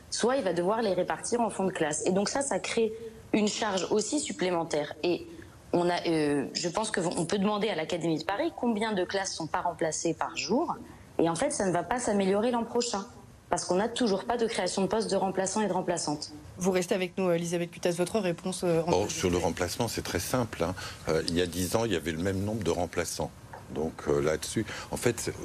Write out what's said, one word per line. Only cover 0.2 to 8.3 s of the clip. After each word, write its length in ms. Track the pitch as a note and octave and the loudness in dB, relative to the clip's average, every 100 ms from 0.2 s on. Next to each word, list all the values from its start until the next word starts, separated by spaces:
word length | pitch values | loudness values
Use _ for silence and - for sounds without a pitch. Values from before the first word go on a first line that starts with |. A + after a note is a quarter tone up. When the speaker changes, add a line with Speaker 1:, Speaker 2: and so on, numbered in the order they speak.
| A3+ C4+ | 2 4
Speaker 1:
il 80 | |
va 100 | F#3+ | 2
devoir 260 | E3+ F3 A3+ | 2 2 2
les 140 | G#3+ | 2
répartir 480 | F3+ E3+ D#3 - A#3+ | 2 2 0 0 0
en 80 | A3 | 0
fond 140 | - | 0
de 60 | F#3+ | 0
classe. 320 | - D3+ D3 - | 2 0 2 2
Et 60 | |
donc 180 | F#3+ G3+ | 2 2
ça, 100 | C#4 | 0
ça 180 | C#4 F#3 | 0 -2
crée 360 | - A#3 A3 - - - - | 0 2 0 0 -10 -14 0
une 140 | A3 G#3 | 2 2
charge 380 | - G#3+ F#3 E3+ | 2 0 0 2
aussi 300 | G#3+ G#3 D4 | 0 2 -2
supplémentaire. 720 | - G3+ F#3 E3+ E3 D3 D3+ - | -2 -2 0 0 0 -2 -2 -2
Et 240 | F3 E3 - - - - - | 0 0 -2 -16 -18 -20 0
on 160 | F3 F3 | 2 4
a, 160 | F3 E3+ | 2 2
euh, 400 | D#3+ D3 C#3+ A#2 | 2 4 2 0
je 140 | - F3 | -2 -2
pense 200 | E3 A3 | -2 -2
que 100 | G#3+ | 0
on 260 | E3+ F3 D#3+ | 0 0 0
peut 120 | G#3 | 2
demander 300 | G3 G#3 G#3+ | 2 2 0
à 60 | |
l'Académie 440 | D#3+ D#3+ F3 E3 D3+ | 0 -2 0 0 0
de 60 | |
Paris 280 | - | 0